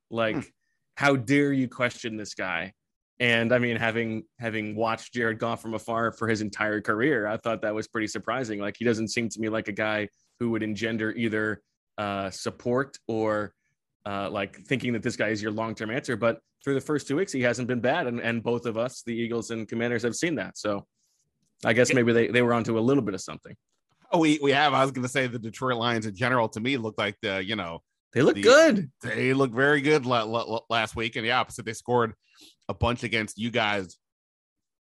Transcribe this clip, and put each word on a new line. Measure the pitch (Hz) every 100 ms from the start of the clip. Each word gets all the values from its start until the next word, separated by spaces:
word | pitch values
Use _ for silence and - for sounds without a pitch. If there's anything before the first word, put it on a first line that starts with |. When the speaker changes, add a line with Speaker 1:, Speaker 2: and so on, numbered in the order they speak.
| _
Speaker 1:
Like, | 113 110 107
Speaker 2:
Hmm. | - _ _ _ _ -
Speaker 1:
how | 143 135
dare | 107 143 143
you | 135 127
question | - 120 - 120 107
this | 101
guy? | - 95 85 95 - _ _ _ -
And | 123 117 113
I | 123
mean, | 120 113
having, | 113 113 113 110 - -
having | 117 110 107 107
watched | 113 113 -
Jared | 123 113 113
Goff | 117 117
from | 113
afar | 107 - 113 113
for | - 113
his | 107
entire | 107 - 107 107
career, | 104 107 143 127 104
I | 110
thought | 117 113
that | 107 107
was | 107
pretty | 113 110
surprising. | 110 104 123 113 104
Like, | 101 -
he | 117
doesn't | 110 110
seem | 123 113
to | 104
me | 110
like | 110 107
a |
guy | 104 107 107 104 _ _ -
who | 120
would | 113
engender | 107 98 113 113 110
either, | 117 117 107 107 104 _ _ _ -
uh, | 104 98 95
support | - 113 - 123 123 139 - -
or, | 113 110 107 101 - _ _ _ _ 104
uh, | 98 98
like, | 101 98 - -
thinking | 131 127
that | 117
this | 120 113
guy | 107
is | 110
your | 107
long-term | 104 113 104 110
answer. | 127 139 113
But | 117 110 _ _
through | - 135
the |
first | 131 147 -
two | 143
weeks, | 190
he | 135
hasn't | 123 120 120
been | 123
bad. | 123 165 127
And, | 120
and | 117 117
both | 113 120 120
of | 110
us, | 123 - -
the |
Eagles | 117 117 117 107
and | 113 104
Commanders, | 117 120 117
have | 117 110
seen | 170 135
that. | 92 -
So | 104 101 - _ _ _ _ _ _ _ 120
I |
guess | 113 123
Speaker 2:
Yeah. | 131
Speaker 1:
maybe | 117
they, | 117 113
they | 120
were | 120
onto | 117 113 113
a |
little | 117 139
bit | 104 95
of |
something. | - 76 - - _ _ _ _ _
Speaker 2:
Oh, | 175
we, | 160 151
we | 139
have. | 135 147
I | 131
was | 135
gonna | 127 127
say | 143 127
the | 117
Detroit | 110 - 131 120
Lions | 117 117 107
in | 95
general, | 123 127 110
to | 110
me, | 120 139
looked | 110 107
like | 104 101
the, | 107 95
you | 95 107
know, | 87 82 - _ _
Speaker 1:
They | 117
look | 165 302
Speaker 2:
the |
Speaker 1:
good. | 233 277 320 196 143 -
Speaker 2:
They | 117 110 127
look | 135 135
very | 113 143 147
good | 139 151 123
la-, | 120
la-, | 110 117 104
la-, | 113 -
last | 113 110 120
week. | 113 123
And | 113
the |
opposite, | 123 113 - 110
they |
scored | 113 - 120 113 - _ _ - _ -
a |
bunch | 98 117 120
against | 113 110 104 -
you | 113
guys | 117 104 101 90 - _ _ _ _ _ _ _ _